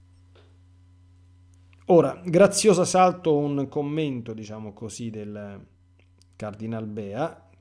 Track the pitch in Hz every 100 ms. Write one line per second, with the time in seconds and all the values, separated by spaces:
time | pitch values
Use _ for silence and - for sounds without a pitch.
0 | _ _ _ _ _ _ _ _ _ _
1 | _ _ _ _ _ _ _ _ - 175
2 | 139 131 180 165 196 196 214 180 175 185
3 | 185 180 165 147 143 143 135 151 143 151
4 | 151 127 117 110 104 107 107 101 110 -
5 | 117 110 104 104 101 98 - _ _ _
6 | _ _ _ - 107 104 110 113 110 104
7 | 101 107 165 - _ _